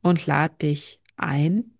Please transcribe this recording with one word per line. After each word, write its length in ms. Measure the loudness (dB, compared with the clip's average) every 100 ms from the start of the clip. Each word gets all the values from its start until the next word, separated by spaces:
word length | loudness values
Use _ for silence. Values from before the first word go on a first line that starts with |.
und 240 | 2 2 2
lade 300 | 0 0 _
dich 400 | -4 -4 -8 -20 _ -8
ein 540 | -4 0 0 0 -4 _